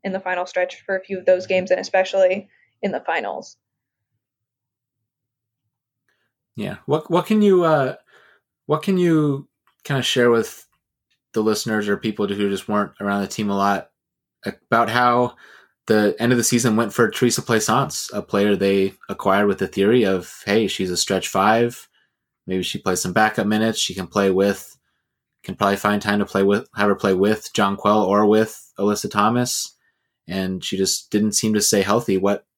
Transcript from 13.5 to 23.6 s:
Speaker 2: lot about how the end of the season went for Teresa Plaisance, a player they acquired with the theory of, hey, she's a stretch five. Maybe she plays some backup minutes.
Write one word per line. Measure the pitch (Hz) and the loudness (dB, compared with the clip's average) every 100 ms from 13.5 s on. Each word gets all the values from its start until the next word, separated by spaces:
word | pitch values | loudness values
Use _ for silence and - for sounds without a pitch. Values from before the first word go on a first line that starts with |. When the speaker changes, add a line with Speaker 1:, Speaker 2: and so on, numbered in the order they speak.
| 98 | 0
Speaker 2:
lot | 98 98 - _ _ _ _ _ | 0 0 -4 _ _ _ _ _
about | - - _ 117 113 | -12 -12 _ 0 2
how | 117 123 120 123 - - - _ _ - | 2 2 2 0 -4 -20 -20 _ _ 0
the | 107 104 - | 2 2 2
end | 117 | 0
of | 123 | 2
the | |
season | 110 120 123 110 | 2 0 2 0
went | 113 | 0
for | - 113 | 0 0
Teresa | - 123 - | 2 0 0
Plaisance, | - 113 107 120 - - - | 0 0 2 0 -2 -6 -10
a | 104 | -10
player | - 101 104 98 | -4 0 2 2
they | 98 98 98 - - | 2 2 0 -4 -12
acquired | 98 101 98 104 | -4 0 2 2
with | 98 | 0
the | 95 | -2
theory | - 98 123 | 0 2 4
of, | 101 95 90 - | 2 0 -4 -10
hey, | - 104 104 | -2 0 0
she's | - 95 | -2 -4
a | 90 | -4
stretch | - 95 - | -2 -4 -2
five. | 98 101 113 120 - - _ _ _ _ _ - | 0 2 2 0 -4 -16 _ _ _ _ _ -6
Maybe | 92 | -4
she | 90 - | -4 -4
plays | 95 92 | -4 -2
some | 92 | -2
backup | 90 107 - 104 | 2 2 0 -2
minutes. | 107 | 0